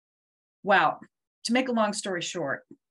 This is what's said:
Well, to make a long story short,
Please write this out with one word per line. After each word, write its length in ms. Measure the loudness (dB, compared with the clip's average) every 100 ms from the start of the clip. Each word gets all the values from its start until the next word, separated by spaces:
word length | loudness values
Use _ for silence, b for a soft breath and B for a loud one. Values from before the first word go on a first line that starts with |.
| _ _ _ _ _ _
Well, 360 | 2 4 4 -2 -14 _ _ _ -2
to 80 |
make 160 | 0 0
a 40 |
long 200 | 0 0
story 280 | -2 -6 -6
short, 420 | -6 -6 -6 -6 _ -20 _